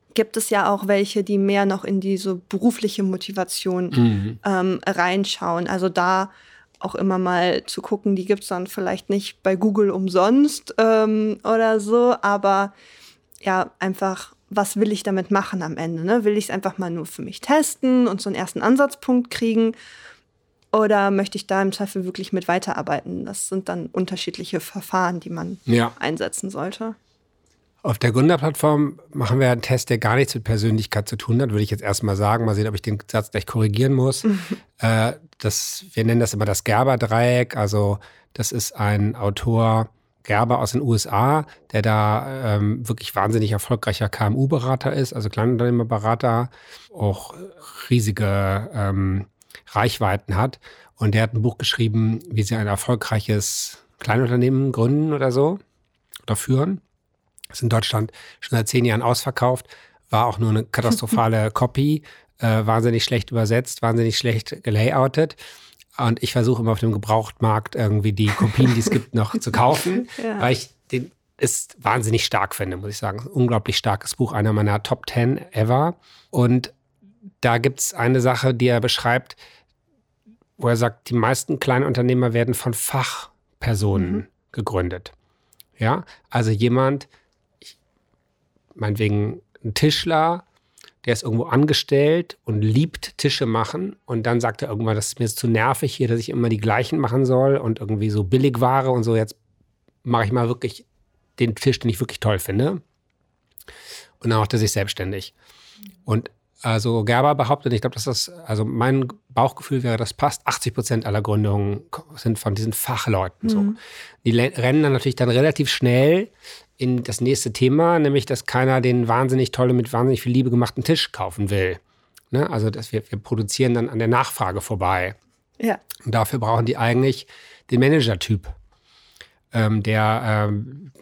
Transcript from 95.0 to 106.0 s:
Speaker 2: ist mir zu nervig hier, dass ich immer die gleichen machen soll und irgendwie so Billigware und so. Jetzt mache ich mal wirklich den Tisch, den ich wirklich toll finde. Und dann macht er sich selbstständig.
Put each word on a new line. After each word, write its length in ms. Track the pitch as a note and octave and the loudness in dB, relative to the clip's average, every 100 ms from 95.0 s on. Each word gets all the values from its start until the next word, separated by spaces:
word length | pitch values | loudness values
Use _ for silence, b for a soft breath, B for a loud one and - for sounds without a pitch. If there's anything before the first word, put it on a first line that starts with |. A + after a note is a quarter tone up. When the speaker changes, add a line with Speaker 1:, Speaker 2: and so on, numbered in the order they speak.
| - | -2
Speaker 2:
ist 120 | - | -4
mir 80 | A2+ | -4
zu 200 | - A#2+ | -2 0
nervig 460 | A2+ B2+ C3 C#3 | 2 2 0 -2
hier, 140 | - A#2+ | -2 0
dass 120 | A#2 | -2
ich 100 | - | -2
immer 200 | B2+ A#2 | -2 0
die 80 | A2 | 0
gleichen 400 | A2 G#2+ B2 D#3 | 0 0 0 -2
machen 260 | B2+ B2+ C3 | 0 2 2
soll 320 | B2+ C3+ C#3 | 2 2 2
und 220 | A2 A2+ | -2 -4
irgendwie 300 | G2+ G#2+ G#2+ | -4 -2 0
so 140 | G#2 | 0
Billigware 640 | F#2+ C3 C#3 A#2 B2 C3+ C3 | 2 2 2 2 2 2 2
und 120 | B2 | 0
so. 120 | A2+ A2+ | 2 0
Jetzt 200 | A2 - _ _ _ _ _ _ | 0 -6 _ _ _ _ _ _
mache 220 | B2 A#2 G#2+ | 0 2 2
ich 60 | |
mal 160 | B2 A#2 | 2 0
wirklich 380 | B2 A#2+ - _ _ _ _ _ - | -2 -6 -8 _ _ _ _ _ -2
den 140 | A#2 G#2 | -2 0
Tisch, 240 | C3+ - | 0 0
den 100 | A#2+ | 0
ich 100 | G#2 | -2
wirklich 220 | B2 - | -4 -2
toll 180 | A2 G2 | 0 0
finde. 420 | - G2+ C#3+ F#3 - _ _ _ _ _ _ - - B B B B B | -2 0 0 -2 -10 _ _ _ _ _ _ -20 -20 B B B B B
Und 100 | A#2 | 0
dann 100 | A2+ | 2
macht 140 | G#2+ | 2
er 60 | A2+ | 0
sich 120 | G#2+ | 0
selbstständig. 640 | G#2 G2 - F#2+ G2 - _ B B B B B _ | -2 -4 -6 -8 -8 -12 _ B B B B B _